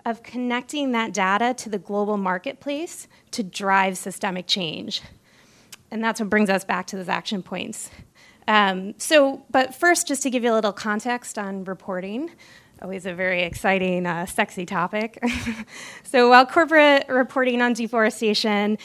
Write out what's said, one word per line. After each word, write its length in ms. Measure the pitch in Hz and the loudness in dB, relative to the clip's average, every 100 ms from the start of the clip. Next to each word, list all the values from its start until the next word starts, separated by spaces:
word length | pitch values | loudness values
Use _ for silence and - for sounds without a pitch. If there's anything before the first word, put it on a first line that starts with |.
| 240 | -8
of 160 | 226 | -8
connecting 720 | - 240 247 240 247 294 277 | -8 -6 -4 -4 -4 -4 -2
that 200 | 233 226 | -2 -2
data 440 | 196 190 202 240 254 | -2 0 2 0 -2
to 140 | 220 | -6
the 100 | 202 | -8
global 380 | 165 202 208 208 | -4 -2 -2 -2
marketplace 880 | 190 185 - - 277 285 349 - - _ _ | -2 -2 -6 -10 -8 -6 -8 -12 -20 _ _
to 100 | - | -8
drive 560 | 185 - 196 196 190 185 | -8 -4 0 2 2 -2
systemic 480 | 196 - 202 185 - | -8 -6 -6 -4 -4
change. 560 | 202 160 185 196 - - - _ _ _ _ _ - - | -2 -4 -6 -8 -10 -12 -20 _ _ _ _ _ -20 -10
And 140 | 220 | -4
that's 160 | 226 208 | -2 -2
what 100 | 202 | 0
brings 220 | 214 208 | 2 4
us 120 | 190 | 2
back 220 | - 185 185 | 0 -4 -4
to 100 | 196 | -8
those 120 | 180 | -4
action 320 | 180 - 202 | -4 -4 -6
points. 480 | - 185 - - - - - _ - _ - | -6 -8 -8 -10 -14 -18 -20 _ -20 _ 2
Um, 460 | 214 196 185 196 - | 4 4 0 -6 -8
so, 440 | - 311 269 277 - | 4 6 6 2 -2
but 240 | 262 262 | 0 0
first, 340 | - 349 330 - | 2 2 2 0
just 140 | 277 | -4
to 60 | 269 | -2
give 140 | 240 | 0
you 80 | 233 | 2
a 20 | |
little 200 | 220 208 | 2 0
context 680 | 190 220 208 247 240 - 220 | -2 -4 -2 -2 -6 -8 -10
on 240 | 196 196 | -8 -8
reporting, 640 | 190 185 - 185 190 226 339 - - - _ - | -8 -10 -8 -8 -6 -8 -10 -12 -20 -20 _ -16
always 260 | 185 190 185 | -12 -10 -8
a 60 | |
very 280 | 175 185 175 | -4 -2 0
exciting, 640 | 170 - 202 190 185 180 180 | -2 -2 0 0 0 -2 -2
uh, 220 | 165 185 | -4 -4
sexy 400 | - 208 - 180 | -2 -2 -4 -6
topic. 500 | 185 180 214 220 - | -4 -4 -4 -8 -6
<laughs> 60 | 240 240 233 220 - - - - | -6 -4 -6 -8 -12 -16 -18 -18
So 260 | - 247 240 | 0 4 8
while 160 | 247 262 | 8 8
corporate 640 | 349 302 311 294 277 - | 4 4 6 6 6 2
reporting 520 | 262 247 277 254 240 | 0 0 0 0 2
on 120 | 240 | 0
deforestation 1040 | 233 226 240 220 226 220 214 220 202 208 214 | 0 -2 0 0 0 0 0 0 0 0 -2